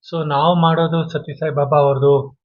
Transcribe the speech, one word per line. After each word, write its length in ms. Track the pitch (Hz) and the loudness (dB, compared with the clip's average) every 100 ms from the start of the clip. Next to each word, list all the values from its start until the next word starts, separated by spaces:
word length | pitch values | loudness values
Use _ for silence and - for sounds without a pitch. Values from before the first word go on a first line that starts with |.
| - | -8
So 180 | 170 151 | -6 -2
ನಾವು 320 | 143 160 175 | 0 2 2
ಮಾಡೋದು 480 | 165 165 165 165 160 | 2 2 0 -2 -4
ಸತ್ಯ 260 | 147 - | -8 -10
ಸಾಯಿಬಾಬಾ 440 | 135 160 143 139 147 | -8 -6 -2 0 2
ಅವ್ರದ್ದು 600 | 143 135 143 139 135 _ | 2 2 2 2 -2 _